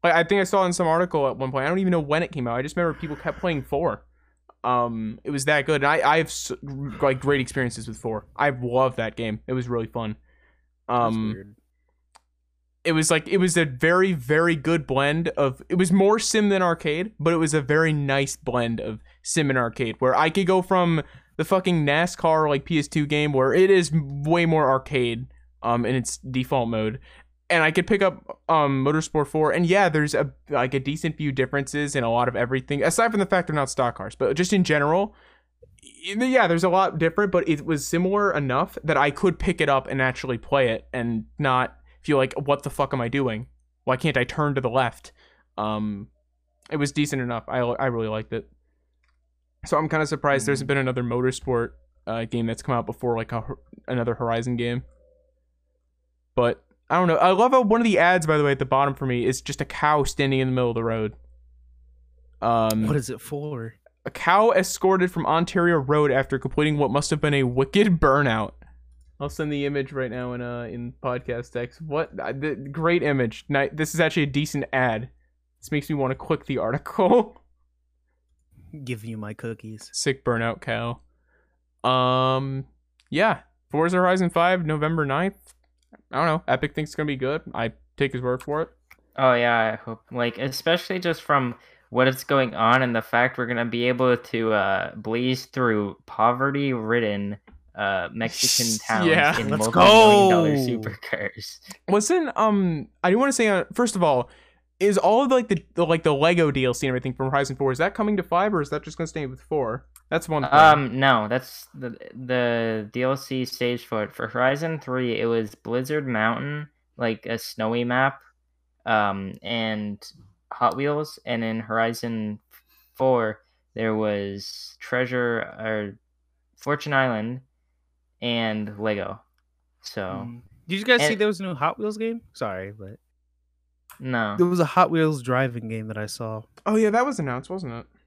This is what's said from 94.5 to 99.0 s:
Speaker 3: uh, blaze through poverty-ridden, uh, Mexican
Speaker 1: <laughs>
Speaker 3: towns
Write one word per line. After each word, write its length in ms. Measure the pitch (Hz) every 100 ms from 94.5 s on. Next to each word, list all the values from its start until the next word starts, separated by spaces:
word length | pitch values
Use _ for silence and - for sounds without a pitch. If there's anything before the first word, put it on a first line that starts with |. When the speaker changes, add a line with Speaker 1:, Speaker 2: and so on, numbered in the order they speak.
Speaker 3:
uh, 400 | 107 98 98 - -
blaze 500 | 107 117 127 127 -
through 500 | - 123 107 101 - -
poverty-ridden, 1300 | - 110 123 135 139 139 123 110 120 110 101 101 101 _ - _ -
uh, 340 | 101 95 87
Mexican 640 | - 113 - - - 120 -
Speaker 1:
<laughs> 100 | -
Speaker 3:
towns 200 | 220